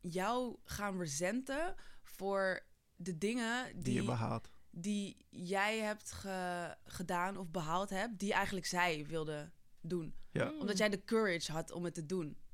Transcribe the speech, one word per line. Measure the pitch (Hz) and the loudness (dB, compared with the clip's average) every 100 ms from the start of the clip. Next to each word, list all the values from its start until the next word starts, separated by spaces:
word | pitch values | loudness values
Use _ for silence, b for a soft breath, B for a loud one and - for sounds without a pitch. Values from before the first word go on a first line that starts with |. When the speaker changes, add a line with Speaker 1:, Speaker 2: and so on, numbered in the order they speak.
Speaker 1:
jou | 180 170 190 247 247 - | -4 0 2 2 0 -4
gaan | - - 202 190 | -8 -2 0 0
resenten | 170 139 180 233 262 277 339 381 B B | -2 0 2 2 0 0 0 -2 B B
voor | - - 190 196 190 185 - - _ - | -12 -6 0 4 4 2 -4 -20 _ -10
de | 180 165 | -4 0
dingen | 202 240 226 247 254 190 | 2 2 2 0 -2 -2
Speaker 2:
Die | 131 | 2
je | - | 4
Speaker 1:
die | 113 | 4
Speaker 2:
behaalt. | 120 110 113 - - - | 2 2 0 -4 -16 -14
Speaker 1:
die | 170 180 208 202 - - | -6 0 0 -2 -6 -14
jij | - 175 196 202 220 | -8 0 2 4 2
hebt | 214 214 - | 0 -2 -6
ge-, | - 196 190 180 175 165 - | -8 -4 -2 -2 -2 -4 -8
gedaan | - - 180 180 180 196 | -10 -6 0 2 2 -2
of | 180 | -2
behaald | 180 156 175 202 | -2 2 2 2
hebt, | 190 226 202 | 0 0 0
die | 202 | 2
eigenlijk | 165 196 196 - | 4 2 0 0
zij | 175 180 156 147 | 4 4 4 0
wilden | 160 156 151 151 - - - | -2 0 -2 -6 -14 -20 -10
doen. | 165 175 160 - - | -2 -2 -2 -4 -2
Speaker 2:
Ja. | - 277 | 0 0
Speaker 3:
Hmm. | 311 | 0
Speaker 1:
Omdat | 240 196 | 0 2
jij | 214 | 2
de | 202 | 2
courage | - 226 214 170 - | 2 2 4 2 0
had | 156 165 | -4 -4
om | - | -4
het | 175 | -4
te | 165 151 | -4 -2
doen. | 185 151 - - | -2 -2 -6 -12